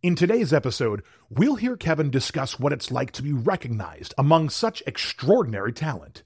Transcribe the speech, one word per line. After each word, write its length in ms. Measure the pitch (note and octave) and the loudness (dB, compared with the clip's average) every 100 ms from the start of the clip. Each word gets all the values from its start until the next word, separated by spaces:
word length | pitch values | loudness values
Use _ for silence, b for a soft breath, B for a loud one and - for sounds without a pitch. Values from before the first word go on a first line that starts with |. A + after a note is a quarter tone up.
In 140 | F3+ | 2
today's 380 | E3 F3 A#3 F3+ | 2 4 2 4
episode, 500 | D3+ C3 - A#2+ G2+ b b b | 2 2 -2 -2 -2 b b b
we'll 280 | G#2+ A#3+ B3+ | 2 2 4
hear 200 | A#3+ A#3+ | -2 -2
Kevin 340 | E3 D#3 D3 | -2 0 2
discuss 480 | C3 - D3+ C3+ - | 0 -2 -4 -4 -2
what 120 | C#3 | -2
it's 200 | C#3 - | -2 -4
like 180 | B2+ B2+ | -4 -4
to 100 | - | -6
be 100 | C#3 | -4
recognized 840 | C#3 A#2 F#3 B2 A2 F#2 D#2 - - | 0 0 -2 -4 -6 -6 -12 -10 2
among 320 | C#3 D#3+ D3+ | 4 4 4
such 320 | - A3+ - - | -2 -2 -2 -10
extraordinary 880 | - - - B2+ A#3+ D3+ G#2 G#2 | -6 -8 -4 2 4 2 -2 -4
talent 500 | A#2+ D#3 A2 - - | -4 -6 -6 -10 -20